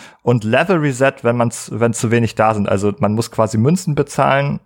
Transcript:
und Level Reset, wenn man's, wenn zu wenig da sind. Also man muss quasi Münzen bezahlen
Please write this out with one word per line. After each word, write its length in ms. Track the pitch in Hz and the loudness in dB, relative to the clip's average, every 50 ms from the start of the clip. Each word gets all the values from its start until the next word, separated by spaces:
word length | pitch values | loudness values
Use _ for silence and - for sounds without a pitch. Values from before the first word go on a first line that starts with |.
| - - - _ | -20 -20 -18 _
und 220 | - 120 123 120 101 | -2 0 0 0 0
Level 320 | 107 113 131 170 180 196 | 0 0 0 2 2 0
Reset, 380 | 165 147 147 131 120 135 135 135 - | 0 0 0 0 2 0 0 0 0
wenn 140 | - 117 117 | -2 -2 0
man's, 340 | 123 - 127 - - - - | 0 0 -2 -2 -8 -12 -10
wenn 220 | - 107 117 117 113 | -4 -2 -2 -2 -2
zu 160 | - - 113 | 0 -2 0
wenig 240 | 113 120 117 110 - | 2 2 0 0 0
da 200 | - 110 110 110 | 0 0 2 2
sind. 140 | 104 101 98 | 0 0 0
Also 240 | - 98 98 104 101 - | 0 0 0 -2 -2 0
man 160 | - 101 107 | -2 -2 0
muss 160 | 110 117 - | -2 -2 -4
quasi 280 | - - 113 107 - 110 | -2 -2 0 0 2 2
Münzen 360 | 110 139 170 185 - - 147 | 2 2 2 0 -2 -4 -2
bezahlen 640 | 147 139 - - - 135 139 135 135 143 143 147 - _ | -2 -2 -4 -2 -2 0 2 2 0 0 -2 -4 -8 _